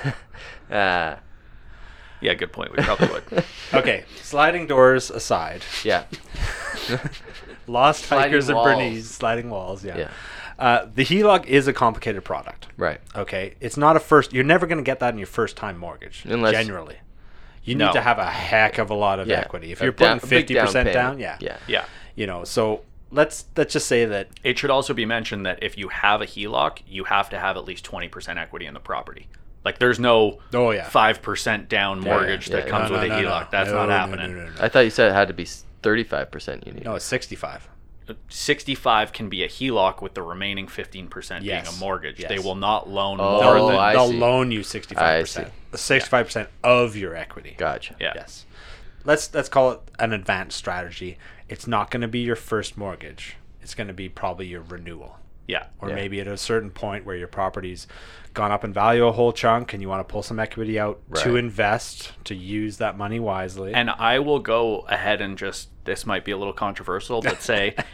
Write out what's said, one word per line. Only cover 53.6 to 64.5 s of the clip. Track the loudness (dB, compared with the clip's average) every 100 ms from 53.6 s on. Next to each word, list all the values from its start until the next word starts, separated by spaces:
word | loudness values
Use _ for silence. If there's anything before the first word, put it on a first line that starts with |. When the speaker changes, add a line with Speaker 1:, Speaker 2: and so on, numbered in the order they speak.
Speaker 3:
It's | -14
gonna | -10 -10
be | -10 -12
probably | -6 -6 -6 -10
your | -12
renewal. | -12 -14 -14 -14 -16 -20 -20 -16 -6
Speaker 2:
Yeah. | -6 -6 -10
Speaker 3:
Or | -8
Speaker 1:
Yeah. |
Speaker 3:
maybe | -6 -6 -6
at | -6
a | -6
certain | -2 -2 -2
point | -8 -8 -6
where | -8
your | -10 -8
property's | -4 -4 -4 -8 -12 -16 -18 -18 -18 -10
gone | -2 0
up | 0
in | -2
value | 2 4 6 6
a |
whole | 6 2
chunk | 4 2 2 0
and | -8
you | -6
wanna | -6
pull | -6 -8
some | -6 -6
equity | -6 -4 -4 -2
out | -2 -4 -6
to | -2 2
Speaker 1:
Right. | 2
Speaker 3:
invest, | 0 0 2 2 -2 -12 -14 -14
to | -12
use | -10 -6 -4 -4 -2
that | -4 -2
money | -6 -4
wisely. | -2 -4 -6 -8 -2
Speaker 2:
And | 0 0
I | 2 2 2
will | 2 0
go | 2